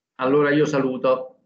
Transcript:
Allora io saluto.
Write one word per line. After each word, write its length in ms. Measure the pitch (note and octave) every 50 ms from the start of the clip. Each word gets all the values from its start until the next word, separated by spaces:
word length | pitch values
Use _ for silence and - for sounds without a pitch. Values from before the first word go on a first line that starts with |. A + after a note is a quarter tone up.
| _ _ _
Allora 340 | - C3 C3 C#3 D3 D3 C#3+
io 160 | D3 D3+ D3+
saluto. 680 | D3+ D3 C#3 C3 C3 B2+ B2 B2+ C3 B2+ B2+ - - - _ _